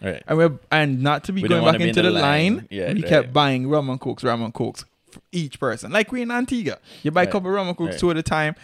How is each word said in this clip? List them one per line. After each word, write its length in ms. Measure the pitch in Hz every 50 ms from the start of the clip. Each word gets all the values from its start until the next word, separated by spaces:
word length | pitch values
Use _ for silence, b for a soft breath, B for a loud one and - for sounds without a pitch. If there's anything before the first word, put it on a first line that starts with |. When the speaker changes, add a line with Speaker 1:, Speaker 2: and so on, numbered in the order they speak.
Speaker 1:
Right. 200 | - 98 87 - - -
Speaker 2:
And 100 | 151 156
we're, 220 | 165 170 143 123 _ _
and 320 | - 156 151 147 135 127
not 220 | 131 143 151 139 -
to 80 | -
be 100 | 190 196
Speaker 1:
We 60 | - -
didn't 140 | 175 165
Speaker 2:
going 20 | 160
Speaker 1:
wanna 100 | 160 165
Speaker 2:
back 40 | -
Speaker 1:
be 40 | 170
in 40 | 170
Speaker 2:
into 100 | - 180
Speaker 1:
the 80 | 175 180
Speaker 2:
the 100 | 175 170
line, 360 | 151 143 143 151 165 185 226 359
Speaker 1:
line. 100 | - -
Yeah, 220 | - 101 92 85
Speaker 2:
we 80 | - 107
Speaker 1:
right. 40 | - 85
Speaker 2:
kept 220 | 175 151 120 123
buying 380 | 127 147 147 139 135 127 127 135
rum 200 | 147 151 143 131
and 80 | 127 135
cokes, 240 | - 135 127 - -
rum 160 | 127 117 117 117
and 100 | 110 117
cokes 300 | - 123 113 - - - _ _ _ _ _
for 120 | - - _ _
each 260 | - 180 165 139 - -
person. 360 | - 131 110 113 - 254 160
Like 180 | 208 220 208
we 100 | - 254
in 100 | 240 233
Antigua. 480 | 240 240 247 247 269 240 214 143 101 - B B B B
You 100 | B 147
buy 100 | 156 175
a 40 | 180 185
Speaker 1:
Right. 40 |
Speaker 2:
couple 180 | 185 208 185 185
rum 180 | 190 202 190 180
and 80 | 175 -
cokes, 140 | 170 165
Speaker 1:
Right. 80 | 185 156
Speaker 2:
two 100 | - 175
at 60 | 170 156
a 60 | 160
time, 320 | - - 156 156 151 151 B